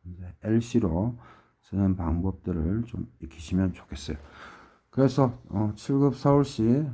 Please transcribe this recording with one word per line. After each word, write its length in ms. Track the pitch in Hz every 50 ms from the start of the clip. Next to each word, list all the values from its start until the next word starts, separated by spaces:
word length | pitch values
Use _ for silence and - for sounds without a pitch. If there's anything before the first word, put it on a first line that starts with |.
| -
이제 300 | 90 87 87 90 87 85 -
엘씨로 760 | - 107 110 113 117 - - 120 113 87 80 85 104 123 120 120 - - - - _ _ _ _
쓰는 340 | _ - 98 95 98 95 92
방법들을 880 | 92 85 80 82 85 90 95 92 - - 92 90 82 78 82 98 113 120
좀 240 | - - - - - _ -
익히시면 520 | 82 80 - - - - 90 92 95 90
좋겠어요. 440 | 90 - - - - - - - 76 76 - - - - - - - - - - _ _ _ _
그래서, 480 | - 131 135 135 131 147 135 127 123 - - -
어, 240 | - 101 107 107 104
칠 240 | - - - 139 139
급 180 | 139 143 139
서울시 720 | 139 - 143 143 143 139 139 - - 110 113 120 147 156 139